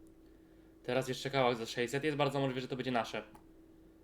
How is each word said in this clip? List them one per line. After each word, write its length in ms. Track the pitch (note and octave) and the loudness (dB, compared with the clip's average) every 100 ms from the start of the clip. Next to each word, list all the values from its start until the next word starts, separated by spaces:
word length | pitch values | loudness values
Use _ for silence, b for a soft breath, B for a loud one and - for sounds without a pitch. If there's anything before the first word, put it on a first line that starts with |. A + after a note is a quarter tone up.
| - - B B B B B B | -20 -20 B B B B B B
Teraz 260 | - B2+ C3 | -2 0 0
jeszcze 220 | B2+ C3+ | -4 0
kawałek 280 | C3+ B2 A#2 | 4 4 4
za 80 | A2+ | -2
sześćset. 380 | - A#2+ C#3 | -2 -2 0
Jest 120 | D#3 C#3+ | 0 2
bardzo 240 | C#3 C#3 | 2 2
możliwe, 200 | C3+ B2+ | 0 -2
że 80 | B2+ | -4
to 80 | B2+ | -4
będzie 140 | B2+ | 0
nasze. 320 | A#2+ A2+ A2 - - - - - - - - | 0 0 -6 -10 -18 -20 -20 -20 -20 -20 -20